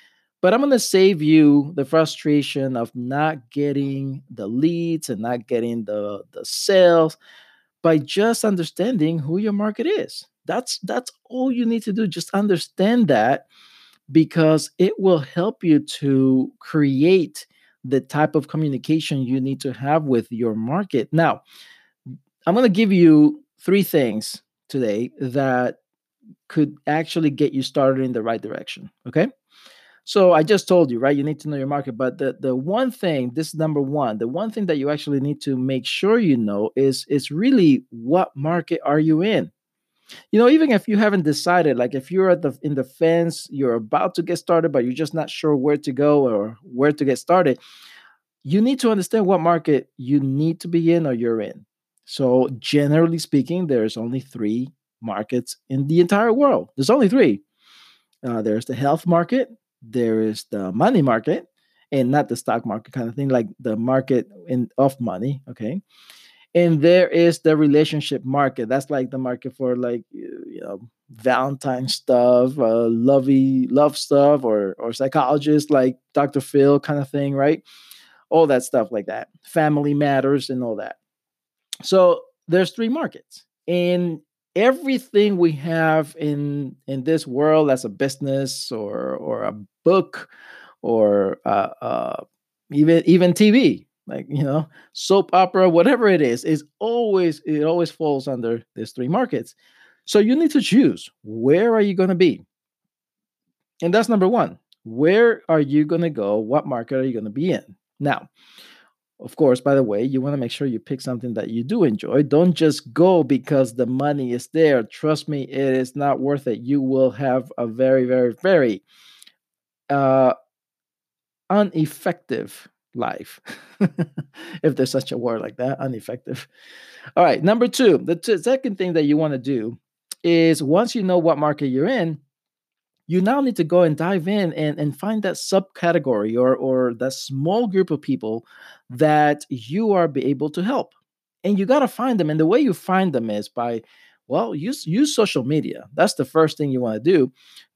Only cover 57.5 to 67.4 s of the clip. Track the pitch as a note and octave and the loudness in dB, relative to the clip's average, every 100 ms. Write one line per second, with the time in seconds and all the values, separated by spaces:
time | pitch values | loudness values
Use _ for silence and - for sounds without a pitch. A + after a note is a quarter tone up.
57.5 | _ _ _ _ _ _ _ B2+ A2+ G#2+ | _ _ _ _ _ _ _ -8 -4 -2
58.5 | G#2+ - A#2 C#3 E3 F3 E3+ E3+ B3+ B3 | -4 -4 -4 -2 -2 0 0 0 -2 -4
59.5 | A#3 _ _ A#2 B2 A2+ A2 A2 G#2+ - | -10 _ _ -8 -2 0 0 -2 -4 -10
60.5 | G#2 F#2+ G2 F#3+ B3+ C3+ A2+ D3+ G#3 - | -8 -6 0 2 2 2 0 0 -4 -6
61.5 | _ _ _ - C#3 B2 D3 C#3 A#2 - | _ _ _ -6 -2 0 0 -2 -6 -4
62.5 | A#2 A#2 G#2+ - C3+ A#2 A#2 C#3 B2+ G#2 | -4 -4 -10 -10 -10 -8 -6 -2 -2 -2
63.5 | - B2 A2 A#2 C3 C3 B2+ - - - | -8 -6 -4 0 -2 0 -2 -2 -14 -6
64.5 | B2+ A2+ - C3+ C3+ A#2 F#2 A#2+ C3+ - | -4 -4 0 0 0 -8 -6 -6 -8 -12
65.5 | A#2+ A2 F#3 - _ _ - _ _ _ | -12 -8 -8 -12 _ _ -20 _ _ _
66.5 | E3+ F3 D#3 D#3+ F3+ F3+ E3 E3+ D#3+ | 0 2 4 4 4 4 4 4 4